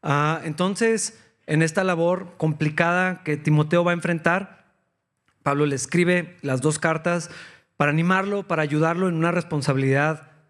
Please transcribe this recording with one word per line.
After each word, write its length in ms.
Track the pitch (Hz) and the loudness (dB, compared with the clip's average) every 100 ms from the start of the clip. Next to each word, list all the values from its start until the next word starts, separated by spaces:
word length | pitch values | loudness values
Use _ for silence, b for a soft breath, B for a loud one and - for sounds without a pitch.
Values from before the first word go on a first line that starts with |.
Ah, 360 | 160 143 151 160 | 0 0 0 -2
entonces, 760 | 165 151 185 196 226 220 - B B _ - | -6 -2 -2 0 0 0 -4 B B _ -2
en 160 | 151 | 0
esta 200 | 160 160 | 2 0
labor 520 | 190 170 170 180 185 - | 0 2 0 0 -4 -4
complicada 840 | 156 147 151 151 170 175 185 175 | -2 0 -2 2 2 2 0 -2
que 140 | - 147 | -4 -2
Timoteo 460 | 147 151 151 175 | 2 2 4 2
va 60 | 175 | 2
a 60 | 175 | 0
enfrentar, 720 | 170 165 165 180 196 - _ _ _ _ _ _ _ _ | -2 -2 -2 -4 -4 -18 _ _ _ _ _ _ _ _
Pablo 240 | - 143 147 | -4 0 0
le 100 | 135 | -2
escribe 640 | 131 170 175 180 165 - | -2 0 2 0 -2 -10
las 180 | 139 131 | -4 0
dos 160 | 143 151 | 0 0
cartas 540 | 170 160 170 175 165 B B B B _ | -2 -2 -2 -4 -6 B B B B _
para 140 | 147 | 2
animarlo, 580 | 151 170 185 196 202 196 | 2 2 2 0 -4 -2
para 140 | 165 | -2
ayudarlo 480 | 156 151 160 170 185 | 0 2 0 2 0
en 60 | 165 | 0
una 160 | 170 | 0
responsabilidad 1000 | 175 170 151 131 131 135 135 151 156 - _ | 0 -2 -4 0 0 2 2 0 -2 -10 _